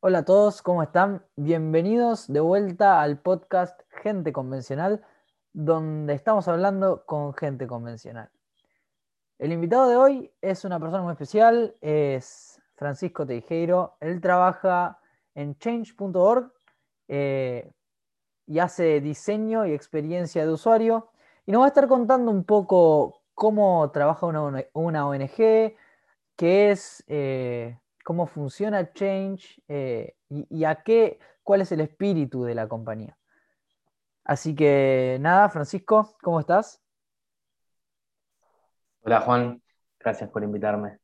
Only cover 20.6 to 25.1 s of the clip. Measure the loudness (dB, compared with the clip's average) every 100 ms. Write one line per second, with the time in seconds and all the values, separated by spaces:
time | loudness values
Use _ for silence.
20.6 | 2 4 4 0 -4 _ _ _ -2 4
21.6 | 4 4 4 2 4 2 2 -2 2 2
22.6 | 4 6 6 6 2 -4 _ -2 0 2
23.6 | 2 2 0 2 0 0 -2 -2 -4 -6
24.6 | -8 -6 -4 -2 -4